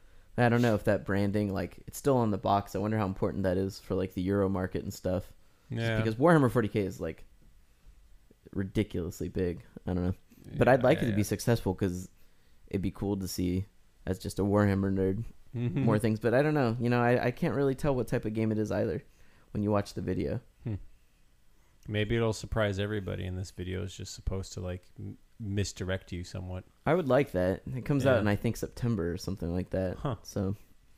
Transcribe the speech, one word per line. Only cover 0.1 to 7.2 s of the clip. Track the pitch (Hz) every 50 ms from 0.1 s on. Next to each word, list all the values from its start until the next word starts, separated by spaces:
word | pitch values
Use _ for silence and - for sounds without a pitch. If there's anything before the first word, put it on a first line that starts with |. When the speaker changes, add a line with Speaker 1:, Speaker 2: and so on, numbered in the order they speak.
| - - - - - -
Speaker 1:
I | 120 120
don't | 117 120 123
know | 117 107
if | 98 -
that | 113 101 92 -
branding, | - 95 98 101 101 98 107 104 101 95
like, | 92 90 87 - - - -
it's | - -
still | - 143 131 123
on | 117 107
the | 101 95
box. | - 101 101 101 101 - -
I | 95
wonder | 101 107 110 110
how | 101
important | 92 95 - 117 92 69 98 95
that | 95 92 92
is | 98 98 - -
for, | - - 92
like, | 95 92 90 -
the | 95 90
Euro | 95 101 101 98 95
market | 95 92 92 92 - 98 -
and | 98 -
stuff. | - - 92 92 90 - - - - - - _ _ _ -
Just | 117 117
Speaker 2:
Yeah. | 117 117 113 110
Speaker 1:
because | 110 113 110
Warhammer | 123 143 175 170 156 135 117
forty | 110 127 107 101
K | - 110
is, | 98 92 120 -
like, | 87 80 80 -